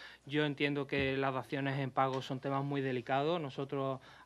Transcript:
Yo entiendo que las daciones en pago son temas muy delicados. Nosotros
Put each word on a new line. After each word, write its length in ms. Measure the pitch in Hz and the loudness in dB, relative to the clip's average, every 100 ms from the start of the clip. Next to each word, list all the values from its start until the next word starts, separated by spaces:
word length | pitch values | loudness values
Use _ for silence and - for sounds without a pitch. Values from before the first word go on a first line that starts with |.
| - - 135 | -16 -18 -2
Yo 200 | 147 151 | 2 2
entiendo 400 | 139 143 143 135 | 2 0 0 0
que 320 | 139 135 135 | 0 2 2
las 160 | 135 | 2
daciones 460 | 131 - 139 139 139 | 0 -2 -2 0 0
en 100 | 131 | 0
pago 320 | 135 135 131 | 2 2 2
son 180 | - 135 | -2 -4
temas 240 | 139 139 | 0 0
muy 180 | 143 139 | 0 0
delicados. 600 | 135 127 120 135 151 180 | 0 -2 0 2 2 0
Nosotros 580 | 143 147 135 139 135 131 - - | -2 -6 -4 -2 -2 -4 -8 -8